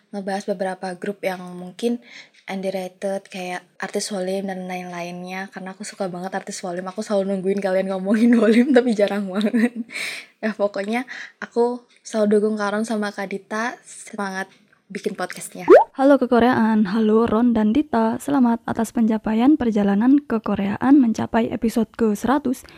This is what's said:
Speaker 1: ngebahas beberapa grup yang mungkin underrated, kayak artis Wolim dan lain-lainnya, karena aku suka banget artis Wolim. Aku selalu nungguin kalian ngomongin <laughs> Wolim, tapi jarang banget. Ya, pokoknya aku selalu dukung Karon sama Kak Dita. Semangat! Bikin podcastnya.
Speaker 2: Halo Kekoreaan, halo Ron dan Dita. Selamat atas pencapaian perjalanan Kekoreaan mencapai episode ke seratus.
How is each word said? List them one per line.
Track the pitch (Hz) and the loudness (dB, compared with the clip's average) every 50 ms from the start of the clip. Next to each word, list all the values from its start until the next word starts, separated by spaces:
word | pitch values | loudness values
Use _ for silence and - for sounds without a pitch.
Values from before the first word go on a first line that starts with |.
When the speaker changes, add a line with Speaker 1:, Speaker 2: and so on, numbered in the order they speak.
| _ _ - | _ _ -12
Speaker 1:
ngebahas | 202 185 202 190 196 208 | -8 -6 -6 -6 -6 -4
beberapa | - 196 185 196 185 185 185 - 185 180 | -6 -4 -4 -4 -6 -6 -6 -8 -10 -10
grup | 180 - 208 202 - - | -8 -8 -8 -8 -6 -6
yang | 190 185 185 180 180 180 | -6 -6 -6 -10 -14 -14
mungkin | 180 180 180 180 - 233 240 240 240 - - - - - _ _ _ - | -14 -14 -14 -10 -4 -2 -2 -2 -4 -8 -14 -20 -20 -20 _ _ _ -12
underrated, | - 190 196 190 190 190 190 185 185 185 - - 196 196 196 196 - - | -10 -8 -6 -6 -4 -4 -6 -8 -8 -10 -8 -6 -6 -6 -6 -8 -10 -12
kayak | 190 180 180 180 175 - _ _ - | -12 -10 -8 -10 -10 -12 _ _ -12
artis | 196 190 - 202 202 - 214 | -10 -6 -4 -4 -4 -4 -6
Wolim | 185 185 185 190 196 196 196 190 | -4 -4 -2 -4 -4 -4 -6 -8
dan | 185 185 185 | -8 -8 -8
lain-lainnya, | 185 180 180 180 175 175 175 175 175 180 180 180 185 190 196 202 | -8 -10 -10 -10 -10 -10 -10 -10 -10 -12 -12 -10 -10 -10 -10 -10
karena | - 190 185 190 190 | -12 -14 -14 -14 -12
aku | - 208 | -12 -14
suka | - - - 202 180 175 | -14 -8 -6 -6 -6 -6
banget | 175 180 180 - | -8 -8 -6 -8
artis | 190 - - 202 - | -8 -8 -8 -12 -8
Wolim. | - 185 175 180 185 185 - | -8 -8 -6 -6 -8 -8 -8
Aku | - | -8
selalu | 214 - 214 196 196 196 202 | -4 -2 0 0 0 0 -2
nungguin | 190 180 190 202 202 | -2 0 0 -2 0
kalian | 196 190 185 190 190 190 | 0 0 0 0 0 -2
ngomongin | 190 190 190 196 220 214 233 233 240 | -4 -4 0 0 2 4 6 6 6
<laughs> | 226 | 6
Wolim, | 220 214 220 240 240 302 269 | 6 6 6 6 4 6 6
tapi | 262 262 254 220 | 4 4 4 2
jarang | 208 202 190 196 208 202 190 | 2 2 0 0 -2 -4 -4
banget. | 180 202 208 208 - 233 214 240 - 220 233 - - - - - - - - - _ - - | -4 -2 -2 0 0 2 0 0 -2 -4 -12 -10 -10 -10 -10 -10 -10 -12 -16 -20 _ -8 -6
Ya, | 220 202 | -6 -4
pokoknya | - 202 202 202 196 196 208 226 240 262 - - - - - _ - | -2 -4 -4 -2 -4 -6 -4 -4 -4 -4 -6 -12 -16 -16 -18 _ -14
aku | - - - 240 240 240 247 247 - _ _ _ - | -12 -6 -2 0 0 0 0 -6 -12 _ _ _ -14
selalu | - - 220 208 208 214 208 | -6 0 0 2 4 4 4
dukung | 202 214 220 208 | 4 2 0 0
Karon | 202 202 202 214 226 | -2 -2 -2 -2 -2
sama | 220 233 208 208 202 202 | -2 -2 -2 -4 -4 -6
Kak | - 196 190 196 | -6 -8 -6 -8
Dita. | 196 - - 214 185 190 247 330 - _ | -8 -8 -8 -6 -4 -4 -6 -6 -10 _
Semangat! | - - - - - - 208 202 190 190 190 190 - _ _ _ _ _ _ _ - 196 | -20 -20 -20 -20 -16 -10 -8 -8 -6 -6 -8 -8 -10 _ _ _ _ _ _ _ -14 -12
Bikin | - - 208 190 | -6 -6 -6 -4
podcastnya. | - 180 180 - - - - - 180 180 - 349 605 855 - - | -4 -8 -8 -8 -12 -14 -14 -14 -4 4 8 8 8 8 4 -2
Speaker 2:
Halo | - 269 277 285 262 | 2 4 4 4 4
Kekoreaan, | 254 240 247 233 233 247 254 240 220 220 220 214 214 180 196 | 4 2 2 4 4 4 4 2 2 2 2 2 2 0 0
halo | 226 220 214 214 220 233 | 0 2 2 4 2 2
Ron | 226 214 220 240 247 226 | 2 2 2 2 2 2
dan | 214 214 214 220 | 2 2 2 2
Dita. | 285 302 302 - 226 226 226 233 247 | 2 0 0 0 0 0 0 -2 -4
Selamat | - - 285 277 247 233 233 233 - - | -4 -2 2 2 4 4 2 0 -2 -6
atas | 233 - 226 - - | -4 -2 -4 -2 0
pencapaian | 240 226 220 220 214 - 214 220 220 240 277 311 | 0 2 2 0 0 -2 -2 0 2 4 4 4
perjalanan | 294 247 233 214 214 202 202 202 196 226 254 277 285 | 4 2 0 2 2 2 2 2 4 4 4 4 4
Kekoreaan | 285 - 240 220 - - 202 196 196 196 208 - - 254 285 302 | 2 0 -4 -4 -2 -2 -2 -2 -2 -4 -2 0 4 6 6 6
mencapai | 254 226 214 - 233 226 - 226 226 - | 6 4 2 0 -2 0 0 0 0 0
episode | - 240 - 226 - 233 220 - _ | -2 -2 -2 0 0 0 -2 -2 _
ke | - 233 220 208 | 0 0 0 0
seratus. | 202 - 220 262 302 - 254 262 - - - - | 0 0 0 0 2 0 -2 -4 -4 -8 -20 -20